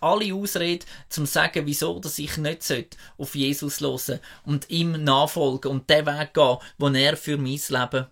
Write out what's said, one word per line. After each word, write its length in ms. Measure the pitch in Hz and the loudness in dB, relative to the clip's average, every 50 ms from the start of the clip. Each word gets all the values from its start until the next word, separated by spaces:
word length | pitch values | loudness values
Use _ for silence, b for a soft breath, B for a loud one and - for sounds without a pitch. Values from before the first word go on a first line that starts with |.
alle 340 | 147 165 196 214 220 196 185 | 2 2 2 2 0 -2 -4
Ausreden, 500 | 196 202 196 - 180 170 170 175 175 - B B B B - | -4 -4 -4 -2 -2 -2 -2 -2 -4 -6 B B B B -8
zum 180 | - 156 147 | -6 -4 -4
zu 60 | 139 | 0
sagen, 340 | - 160 160 160 - 170 147 | 0 0 0 0 0 -2 -2
wieso, 320 | 147 143 - 170 165 175 180 | -2 -2 -2 -2 -2 -4 -6
dass 200 | 190 156 - - | -8 -8 -8 -6
ich 180 | 147 147 - | -6 -6 -4
nicht 260 | 156 151 151 165 - | -4 -4 -4 -4 -4
sollte 340 | - - 135 120 - - - B B B B - | -4 -4 -4 -4 -4 -8 -16 B B B B -12
auf 160 | 139 - - | -10 -6 -2
Jesus 460 | 143 135 139 143 - 147 143 - - | 0 0 0 0 -2 -4 -6 -4 -2
hören 400 | 147 139 127 131 - - 131 B B B B B B | -2 -2 -2 -4 -4 -6 -6 B B B B B B
und 260 | 139 147 143 - - | -2 -2 -2 -2 -2
ihm 320 | 160 165 170 170 165 156 | 0 0 0 0 0 0
nachfolgen 680 | 151 147 135 139 151 147 - 170 147 135 131 131 - 135 | 2 4 6 6 4 4 2 2 2 2 0 0 -2 -2
und 180 | 135 131 - - | -4 -2 2 4
den 160 | 151 151 151 | 4 4 4
Weg 280 | 151 143 147 151 - - | 2 -2 -2 -4 0 4
gehen, 240 | 156 143 127 123 127 B B B - | 6 6 6 6 2 B B B 0
den 160 | 143 143 135 | 2 2 4
er 220 | 131 139 147 156 | 4 4 4 2
für 200 | - - 151 147 | 0 -2 -2 -2
mein 240 | 143 135 127 139 143 - - | -2 -2 -2 -2 -4 -2 -2
Leben 380 | 131 127 123 120 - 131 123 - | 0 0 0 0 -2 -2 -4 -4